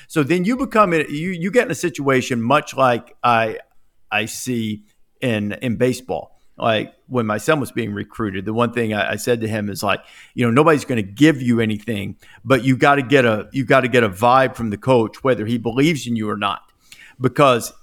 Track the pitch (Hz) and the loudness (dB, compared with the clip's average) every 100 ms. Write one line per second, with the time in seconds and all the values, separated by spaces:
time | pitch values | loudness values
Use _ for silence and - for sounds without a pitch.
0 | - 160 135 180 180 254 269 220 202 165 | -6 -2 0 0 0 -2 0 2 2 2
1 | - 147 175 175 185 233 226 160 175 - | -2 -6 -6 -6 -2 0 0 -2 -4 -2
2 | 139 131 - 123 113 147 - - 131 117 | 0 2 0 -2 0 0 0 0 2 2
3 | - - 120 117 113 - - _ _ _ | -4 -4 0 2 0 -4 -14 _ _ _
4 | - 107 110 - - 120 110 107 - _ | -6 -4 -4 -6 -6 -4 -4 -6 -12 _
5 | _ _ 131 107 104 - 127 101 127 123 | _ _ -4 -2 -4 -4 -4 0 0 -2
6 | - 87 - _ _ - 117 110 - - | -6 -8 -10 _ _ -6 -2 -2 -4 -12
7 | - 123 110 104 - 156 123 - 110 101 | -8 -4 -2 -2 0 -2 -2 -6 -6 -6
8 | 107 - 107 95 98 110 120 120 110 107 | -8 -6 -6 -4 -4 -2 0 0 -2 -2
9 | - 104 - 120 110 110 104 95 104 95 | -2 -4 -2 -2 -2 -4 -4 -4 -2 -2
10 | - - - - 120 117 160 151 - 120 | -6 -20 -12 -4 0 4 4 4 0 -4
11 | 98 104 151 139 123 117 110 107 - 104 | -4 2 4 4 2 0 0 -4 -6 -8
12 | 101 95 - - 117 131 131 127 151 143 | -8 -12 -20 -10 0 0 2 2 4 4
13 | 120 143 120 107 92 131 117 135 123 123 | 4 4 4 2 -4 -4 2 2 4 2
14 | 110 92 120 131 131 - 113 101 131 127 | 2 2 4 4 2 -2 -6 -4 2 2
15 | 107 - 135 113 107 120 113 120 151 151 | 2 -2 -2 -2 -2 -4 -2 0 0 0
16 | 120 113 107 104 101 82 - _ _ - | -4 -4 -4 -2 -4 -4 -10 _ _ -20
17 | - - 127 - 143 120 117 - | -20 -4 -2 4 4 4 -2 -6